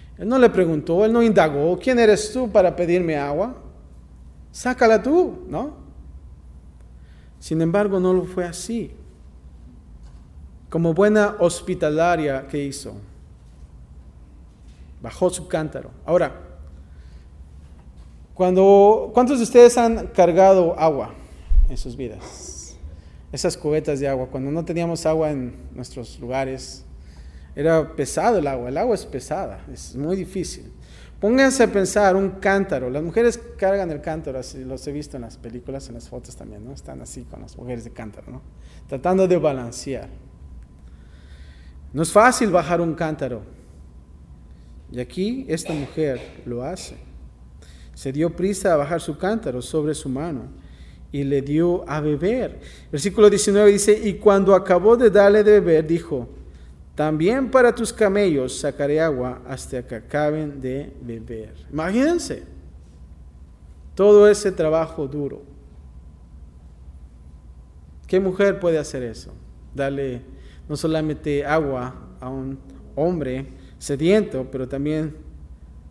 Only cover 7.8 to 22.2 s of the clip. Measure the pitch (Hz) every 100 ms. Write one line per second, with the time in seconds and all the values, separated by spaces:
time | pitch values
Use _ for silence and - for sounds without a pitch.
7.8 | 208 190 185 185 165 185 175 170 - 233
8.8 | 147 - - - - - - - - -
9.8 | - - - - - - - - - 160
10.8 | 165 160 208 214 208 - 175 - - 180
11.8 | 151 156 175 170 147 135 135 147 139 135
12.8 | 113 104 104 - - - - - - -
13.8 | - - - - - - - - - -
14.8 | - - 113 - 185 180 - 165 156 131
15.8 | - - - 175 156 - - - - -
16.8 | - - - - - - - - - -
17.8 | - - - - - - 185 185 196 202
18.8 | 202 220 202 240 254 269 226 240 240 240
19.8 | 233 220 170 - 175 170 190 190 170 -
20.8 | 160 135 107 - - - - - - 131
21.8 | 131 131 120 104